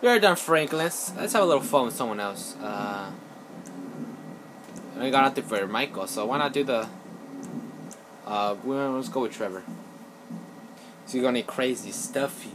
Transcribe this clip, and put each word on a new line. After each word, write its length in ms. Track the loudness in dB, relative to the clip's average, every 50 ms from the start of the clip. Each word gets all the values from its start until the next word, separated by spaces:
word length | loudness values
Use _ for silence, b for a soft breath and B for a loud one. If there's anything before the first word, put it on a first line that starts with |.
We 60 | 8
already 160 | 8 8 10
done 140 | 8 8 6
Franklin's. 760 | 6 4 4 4 4 6 4 2 2 0 0 0 -2 -6 -6 -4
Let's 160 | -4 -2 2
have 100 | 4 6
a 40 | 6
little 160 | 8 6 6
fun 240 | 4 4 4 4 4
with 100 | 4 0
someone 240 | -2 -2 -2 0 0
else. 340 | -2 -2 -2 -4 -8 -10 -10
Uh, 540 | -8 -6 -6 -4 -2 -2 -2 -2 -4 -6 -6 -10 -12 -14 -16 -16 -16 -16 -16 -14 -14 -14 -12 -12 -12 -12 -10 -8 -8 -8 -10 -10 -12 -12 -14 -14 -14 -14 -16 -18 -18 -16 -16 -14 -14 -14 -12 -8
we 140 | -4 -2 4
got 140 | 6 6 6
nothing 180 | 6 6 2
for 240 | -4 0 2 2 2
Michael, 400 | 2 2 0 0 0 -2 -4 -4
so 200 | -4 -2 -2 0
why 120 | 0 2 2
not 140 | 2 2
do 100 | 2 0
the, 260 | 2 2 2 0 0 -2 -8 -14 -16 -16 -16 -16 -14 -14 -12 -12 -10 -8 -8 -8 -10 -10 -12 -14 -14 -14 -14 -16 -18 -20 -20 -16 -8
uh, 300 | -4 0 0 2 2 0 -2
well, 300 | -2 -2 -2 0 0 0
let's 160 | 0 -2 -4 -2
go 140 | 0 0
with 100 | 0 0
Trevor. 320 | -2 -4 -4 -4 -4 -6 -10 -10 -12 -12 -12 -16 -16 -18 -18 -18 -18 -20 -16 -14 -12 -12 -12 -14 -16 -18 -18 -18 -18 B B B B B -14
So 100 | -4 -2
you 60 | 2
got 80 | 4 4
any 120 | 4 2
crazy 480 | 0 -2 -2 0 0 0 0 -2 -4 -10
stuff 540 | -8 -8 -8 -4 -2 -2 -2 -2 -4 -8 -12
you 80 | -12